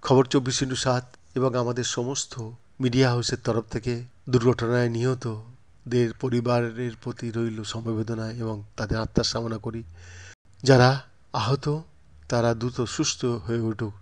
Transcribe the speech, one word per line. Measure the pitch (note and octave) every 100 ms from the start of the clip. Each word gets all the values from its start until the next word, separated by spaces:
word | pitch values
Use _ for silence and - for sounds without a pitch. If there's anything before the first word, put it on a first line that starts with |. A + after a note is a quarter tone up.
খবর | - C3 C3
চব্বিশ | D3 B2+ B2
ইন্টু | C3+ B2+
সাত | C3+ B2 B2+ - - -
এবং | C3 B2
আমাদের | A#2+ B2 A#2+
সমস্ত | - A#2+ C#3 - - A2 A#2 - -
মিডিয়া | C3 B2 C3
হাউসের | A#2+ A#2 B2
তরফ | - A2 A2+
থেকে | A#2+ A#2+ A#2+ B2 - -
দুর্ঘটনায় | B2 A#2 A#2+ A#2 B2 A#2+
নিহতদের | A#2 B2 B2+ A#2+ G#2+ A2+ - - - - B2 A#2+ A2+
পরিবারের | C3 A#2+ A#2+ A#2+ A#2+ A2+ B2 A2+
প্রতি | - A#2+ A#2+
রইল | A2+ A#2 A2
সমবেদনা | G#2+ A2+ A2+ A2 A2 A2+ A2
এবং | A#2+ A2+ G#2 G#2 -
তাদের | G#2+ A2
আত্মার | A2 - A#2+
কামনা | A#2+ A#2 A2
করি। | A2+ A2+ A2+ - - - - - - -
যারা | B2+ C3 B2 C3+ - - -
আহত, | - G#2+ C#3+ D3 D3+ D#3+ - - - -
তারা | A#2+ A#2
দ্রুত | A#2 A#2+ B2 A#2
সুস্থ | - D#3 - B2+ A#2+
হয়ে | - A#2
উঠুক | A2+ G#2+ A2 G2+